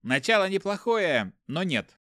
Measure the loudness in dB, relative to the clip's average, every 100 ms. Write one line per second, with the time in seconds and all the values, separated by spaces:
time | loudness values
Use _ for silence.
0 | 0 -2 2 2 2 -2 -4 -4 -2 0
1 | 2 0 -2 -10 -8 -4 -2 -2 -4 _